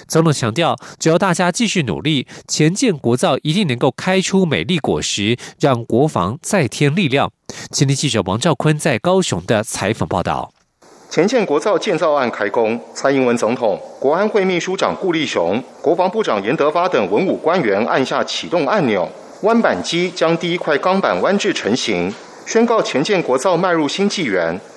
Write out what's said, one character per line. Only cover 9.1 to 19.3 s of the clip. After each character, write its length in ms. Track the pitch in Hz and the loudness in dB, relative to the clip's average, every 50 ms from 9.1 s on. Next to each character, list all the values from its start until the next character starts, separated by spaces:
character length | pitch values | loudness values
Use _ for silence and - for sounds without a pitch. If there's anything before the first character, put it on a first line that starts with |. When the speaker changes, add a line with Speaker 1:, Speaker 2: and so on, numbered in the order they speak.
| 190 190 | 2 2
Speaker 1:
雄 220 | 175 - 101 85 92 | 0 0 -2 -4 0
的 160 | - 117 104 | 0 0 0
采 300 | 113 - - - 98 98 107 | 0 -2 -4 -2 -2 -2 -2
访 140 | - 92 | -2 -2
报 160 | 78 104 92 - | -2 -2 -2 -2
道。 300 | - 73 64 - - _ _ _ _ _ _ - - - - - - | -2 -2 -4 -6 -10 _ _ _ _ _ _ -20 -20 -20 -20 -18 -4
Speaker 2:
前 180 | - 151 175 | 0 0 2
舰 180 | 214 262 233 185 | 2 2 0 2
国 140 | 147 143 156 | 2 0 0
造 180 | - 214 190 | 2 0 0
建 200 | - - 220 170 | 0 0 -2 -2
造 160 | 160 180 156 147 | 0 0 0 2
案 180 | 143 123 113 | 2 0 0
开 160 | - - 104 | -2 -2 -2
工， 320 | 104 - 120 113 107 117 117 - - - | -2 0 0 0 0 0 -4 -6 -12 -6
蔡 180 | - - 139 | -2 0 2
英 140 | 139 135 127 | 2 2 2
文 100 | 120 120 | 2 2
总 180 | 117 113 110 120 | 2 0 0 0
统、 240 | 117 120 104 90 - - - - - | 0 0 0 0 -2 -6 -12 -8 -2
国 140 | 127 135 156 | 0 0 2
安 120 | 185 208 208 | 2 0 0
会 160 | 226 202 185 | 0 0 0
秘 120 | 190 180 | 0 0
书 200 | 170 - 185 190 | -2 -2 -4 -2
长 180 | 190 135 95 82 | -2 -2 -2 -2
顾 160 | - - 180 | -2 -2 -2
立 140 | 165 160 139 | 0 0 -2
雄、 360 | 117 - 101 85 85 101 127 123 - - - | -2 -2 0 0 0 0 -2 -4 -8 -10 -4
国 120 | - 143 175 | -2 0 0
防 160 | 185 180 190 | 2 0 0
部 140 | 202 220 196 | 0 -2 -2
长 180 | 156 113 101 | 0 0 0
严 140 | 98 110 156 | 0 0 0
德 160 | 156 143 151 | 0 0 0
发 160 | 151 175 180 | 2 0 0
等 240 | 180 156 123 101 87 | 0 0 0 0 2
文 160 | 101 131 190 | 0 0 0
武 80 | 170 - | 0 -2
官 260 | - - 156 180 190 | -2 0 0 0 2
员 240 | 131 104 95 101 117 | 2 2 2 2 2
按 180 | - 170 143 127 | 2 0 0 0
下 180 | - 151 127 110 | 0 0 -2 -2
启 240 | - - - 90 | -4 -6 -8 -6
动 180 | 82 165 175 139 | -2 -2 -2 0
按 220 | 131 208 202 147 | 0 0 0 2
钮， 220 | 117 104 92 82 - - - - - | 2 2 0 0 -2 -6 -12 -20 -20